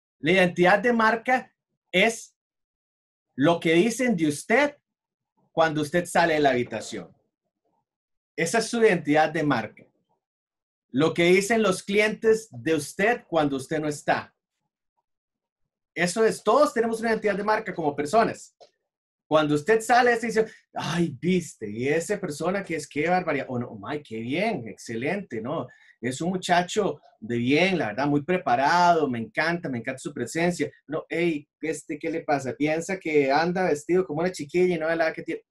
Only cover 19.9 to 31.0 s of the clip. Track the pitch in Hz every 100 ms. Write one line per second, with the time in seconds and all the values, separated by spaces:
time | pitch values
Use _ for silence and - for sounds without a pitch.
19.9 | 240 247 233 233 220 220 - _ - 160
20.9 | 170 160 117 170 180 175 - 104 107 135
21.9 | 160 175 202 165 147 165 196 185 156 -
22.9 | 143 165 180 160 139 127 123 - 104 98
23.9 | 147 - 113 117 160 220 170 110 92 -
24.9 | 113 143 202 - 113 117 156 123 _ _
25.9 | - 120 139 165 185 185 175 180 214 180
26.9 | - _ _ 107 120 123 147 185 170 110
27.9 | 107 143 147 143 180 135 123 143 175 175
28.9 | 165 135 117 110 156 160 175 156 120 131
29.9 | 131 160 135 120 160 175 170 - - -
30.9 | 147